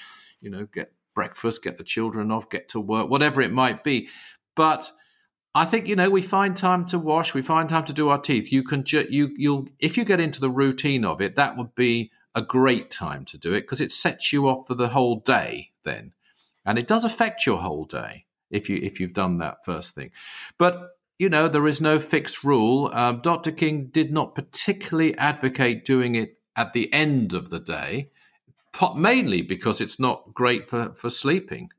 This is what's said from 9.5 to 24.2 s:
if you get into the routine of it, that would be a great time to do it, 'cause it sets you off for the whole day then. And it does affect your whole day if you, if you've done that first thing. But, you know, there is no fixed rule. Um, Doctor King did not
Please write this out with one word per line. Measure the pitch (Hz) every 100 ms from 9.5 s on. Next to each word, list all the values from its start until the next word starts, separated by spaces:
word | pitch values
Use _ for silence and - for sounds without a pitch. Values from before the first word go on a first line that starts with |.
| 139 131 -
if | 160 240
you |
get | 202 180
into | 160 131
the | 135
routine | 127 139 127 147 131 98
of | 80
it, | 98 143
that | 135 123
would | 117 -
be | 123 117 107 _ _
a | 113
great | - 127 131 117 -
time | - 82 71 -
to | 73
do | 82
it, | 101 -
'cause | 135
it | 135
sets | - 175 - -
you | 143 139
off | 131 -
for |
the | 123 120
whole | 135 123 110
day | - 117 - 58 - _
then. | 73 55 - - _ _ _ _ 98
And | 113
it | 123
does | 226 226
affect | - 220 220 -
your | 90
whole | 90 73 76
day | 65 55 82 _ _ _
if | 101 -
you, | 98
if | 98 -
you've | 90
done | 98 92 87
that | 78 -
first | - 82 -
thing. | 73 69 - - - - -
But, | 175 180 - _ _ -
you | 185
know, | 156 160
there | 147 151
is | 143
no | 156 151
fixed | 156 156 - -
rule. | 139 127 110 135 143
Um, | 120 120 120
Doctor | 170 165 165
King | 160 156 151 131
did | 160 139
not | 151